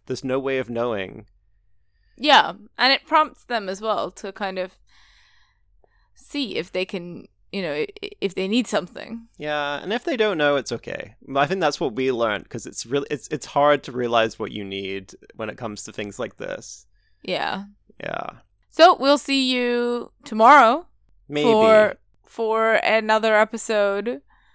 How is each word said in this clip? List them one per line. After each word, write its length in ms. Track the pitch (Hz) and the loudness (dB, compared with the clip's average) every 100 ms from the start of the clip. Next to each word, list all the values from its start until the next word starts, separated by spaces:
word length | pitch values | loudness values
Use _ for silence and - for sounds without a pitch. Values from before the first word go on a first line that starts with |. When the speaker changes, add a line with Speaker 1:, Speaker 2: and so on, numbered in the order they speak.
Speaker 1:
there's 180 | - 127 | -10 -8
no 160 | 131 131 | -2 -2
way 200 | 135 135 | -2 -4
of 100 | 117 | -4
knowing. 560 | 117 120 107 95 110 - _ _ _ _ _ _ _ _ - | -4 -4 -4 -8 -12 -20 _ _ _ _ _ _ _ _ -6
Speaker 2:
Yeah, 340 | 269 262 156 180 202 - | 4 4 4 -4 -14 -2
and 160 | 254 | 0
it 140 | 269 - | 0 2
prompts 380 | 311 302 - - | 2 2 -4 -8
them 240 | 240 196 | -6 -6
as 100 | 190 | -6
well 300 | 220 208 131 | -4 -2 -4
to 200 | - 208 | -8 -14
kind 280 | 190 202 190 | -8 -8 -6
of 200 | 185 _ _ _ _ _ _ _ _ _ _ _ _ _ _ | -10 _ _ _ _ _ _ _ _ _ _ _ _ _ _
see 420 | - - 285 254 - | -20 -10 -6 -6 -6
if 140 | 175 | -6
they 140 | 185 | -6
can, 420 | 190 190 175 175 - _ _ | -4 -6 -10 -16 -18 _ _
you 120 | 196 | -8
know, 100 | 175 | -6
i-, 140 | 147 156 - | -4 -6 -6
i-, 80 | - - | -14 -6
if 140 | 196 | -6
they 120 | 180 190 | -4 -2
need 200 | 226 233 | 0 0
something. 600 | 196 175 - - 233 226 - | -2 -4 -12 -14 -14 -16 -12
Speaker 1:
Yeah, 420 | 151 151 143 143 | -6 -4 -4 -6
and 100 | - | -6
if 100 | 233 | -6
they 140 | - 254 | -4 0
don't 180 | 214 175 | 0 2
know, 180 | 147 143 | 2 0
it's 140 | 123 | -2
okay. 420 | 117 - 50 - - - | -8 -8 -10 -12 -18 -6
I 120 | 135 143 | -2 0
think 140 | 190 | 0
that's 180 | 160 147 | -2 0
what 140 | 147 | -4
we 180 | 113 131 | -2 -2
learned, 340 | 123 117 101 - | 0 0 -2 -6
'cause 160 | 117 - | -12 -12
it's 180 | - | -12
really, 220 | 113 143 143 | -4 -4 -4
it's, 160 | 143 - | -8 -6
it's 180 | 151 - | -10 -4
hard 360 | 147 143 147 | 2 4 2
to 80 | - | 0
realize 460 | 123 120 117 113 - | -6 0 2 2 -2
what 140 | 104 | -10
you 120 | 110 | -8
need 500 | 98 98 95 98 95 - - | -8 -8 -8 -10 -12 -20 -20
when 140 | - 110 | -12 -10
it 80 | 104 | -10
comes 260 | 120 104 | -10 -10
to 80 | - | -12
things 260 | 107 104 101 | -10 -10 -8
like 180 | 113 - | -10 -8
this. 500 | - - - - _ _ _ _ | -10 -10 -12 -20 _ _ _ _
Speaker 2:
Yeah. 420 | - 170 - - 202 202 _ - | -8 -4 -4 -6 -12 _ _ -14
Speaker 1:
Yeah. 320 | 50 50 - - _ _ _ | -10 -8 -10 -14 _ _ _
Speaker 2:
So 280 | - 330 359 | 6 6 6
we'll 180 | 269 285 | 4 2
see 320 | - 269 254 | 2 0 0
you 640 | 254 240 240 240 240 - _ | 0 0 0 -2 -4 -8 _
tomorrow. 600 | - 214 226 285 226 277 - _ _ _ - | -8 4 8 10 8 4 -4 _ _ _ -8
Speaker 1:
Maybe. 200 | - 247 | 0 4
Speaker 2:
for, 440 | 220 220 220 214 - _ _ | 6 8 8 6 0 _ _
for 500 | _ - 220 220 226 | _ -6 -2 0 2
another 600 | 220 - 220 220 220 220 214 | 2 2 0 2 2 4 4
episode 840 | 214 226 - 214 202 202 208 269 _ _ _ | 2 -2 -2 0 0 0 -4 -8 _ _ _